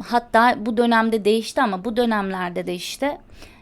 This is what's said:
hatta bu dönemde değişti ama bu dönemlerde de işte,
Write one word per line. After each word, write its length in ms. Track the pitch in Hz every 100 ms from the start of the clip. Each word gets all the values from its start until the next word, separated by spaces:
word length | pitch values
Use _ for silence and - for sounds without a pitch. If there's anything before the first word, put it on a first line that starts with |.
hatta 640 | - 233 240 226 240 226 214
bu 120 | 220
dönemde 480 | 233 226 226 220 196
değişti 360 | 226 220 -
ama 240 | 240 185 208
bu 120 | 220
dönemlerde 680 | 240 214 190 185 180 175 180
de 60 |
işte, 440 | 180 - - 277 302 - - - -